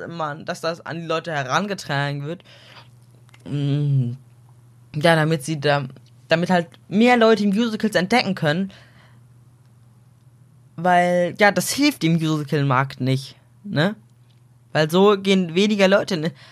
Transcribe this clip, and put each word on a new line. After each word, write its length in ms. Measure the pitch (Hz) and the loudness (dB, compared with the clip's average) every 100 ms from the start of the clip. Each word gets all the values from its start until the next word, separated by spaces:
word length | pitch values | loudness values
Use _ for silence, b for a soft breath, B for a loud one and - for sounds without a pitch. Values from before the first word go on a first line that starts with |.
| - | -12
man, 360 | 170 151 143 | -8 -8 -8
dass 180 | 160 175 | -10 -8
das 240 | 165 170 - | -8 -8 -10
an 140 | 165 | -10
die 60 | 160 | -6
Leute 260 | 160 170 | -6 -4
herangetragen 960 | 147 127 151 202 190 - 139 143 143 143 | -6 -2 -4 -4 -8 -6 -4 -4 -6 -10
wird. 180 | 180 b b b b b - _ _ - - - | -12 b b b b b -20 _ _ -20 -20 -10
Mm, 680 | 139 143 147 143 135 120 127 _ _ _ _ _ _ _ 151 | -4 -2 -2 0 0 -2 -6 _ _ _ _ _ _ _ 0
ja, 200 | 170 160 | 2 2
damit 280 | 156 165 | 2 -2
sie 160 | - 156 | -4 -2
da, 260 | 147 143 139 - - _ - | 0 0 -2 -14 -20 _ -2
damit 220 | 165 175 | 0 2
halt 180 | 175 170 - - | 0 -2 -10 -4
mehr 300 | 196 240 240 | 2 4 6
Leute 280 | 226 214 208 | 4 4 2
Musicals 500 | 196 233 214 214 170 | 0 -2 -2 -2 0
entdecken 400 | 185 233 - 185 | 0 0 0 -2
können. 360 | 156 165 190 b b b b b - _ _ _ _ _ _ _ _ _ _ _ _ _ _ - | -2 -2 -4 b b b b b -20 _ _ _ _ _ _ _ _ _ _ _ _ _ _ -4
Weil, 600 | 180 175 175 180 175 - | 2 4 4 0 0 2
ja, 120 | 202 | 2
das 200 | 185 - | 2 -2
hilft 320 | - 294 - | 0 0 2
dem 100 | 165 | 0
Musical-Markt 840 | 165 156 156 139 151 139 127 135 - | 0 0 -2 -2 -2 0 0 -2 -2
nicht, 360 | 131 131 - - _ _ | -2 -2 -4 -20 _ _
ne? 320 | 202 143 190 214 _ _ _ _ _ _ _ | -6 -2 -2 -4 _ _ _ _ _ _ _
Weil 160 | 147 156 | -2 0
so 280 | 180 202 196 | 4 4 4
gehen 360 | 196 190 170 | 2 2 2
weniger 340 | 170 208 202 190 | 2 2 4 4
Leute, 300 | 202 233 170 | 4 0 -4
ne? 140 | 160 b b | -4 b b